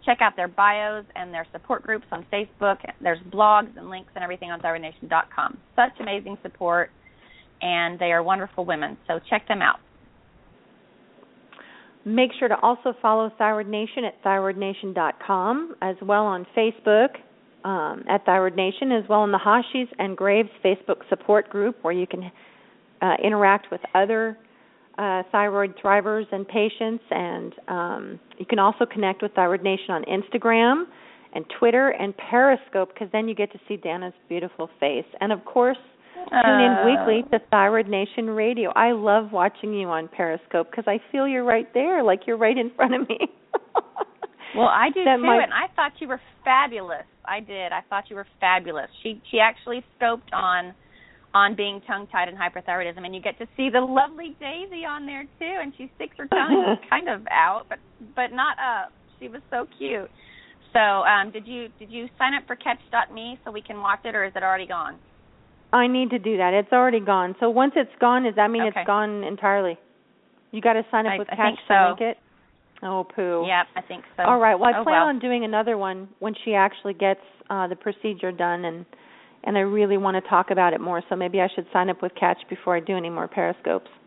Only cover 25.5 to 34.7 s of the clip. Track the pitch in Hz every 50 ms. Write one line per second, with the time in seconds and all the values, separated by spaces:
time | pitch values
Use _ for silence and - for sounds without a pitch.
25.5 | 196 202 202 196 185 - - 202 196 208 190 208 214 220 214 196 - 190 196 196
26.5 | - 220 208 214 214 - 233 220 226 233 _ _ - 180 180 170 180 175 - -
27.5 | - - - - 185 180 170 175 - - - 95 98 - _ _ - - 185 -
28.5 | - 214 196 202 220 - 240 233 - 214 208 190 190 - - 208 - - 185 175
29.5 | 180 190 175 196 190 190 190 - 190 160 151 - - 190 202 - - 240 - 233
30.5 | 226 226 233 240 262 311 359 - - - - - - - - _ - 233 240 _
31.5 | - - - 233 226 247 269 277 - - - 202 196 - - - - 240 254 277
32.5 | 269 262 269 - - 196 185 185 - - 220 185 - 220 220 226 220 202 208 208
33.5 | - 202 _ - 208 190 - 175 165 175 180 180 180 _ _ _ 170 175 175 180
34.5 | - - 160 165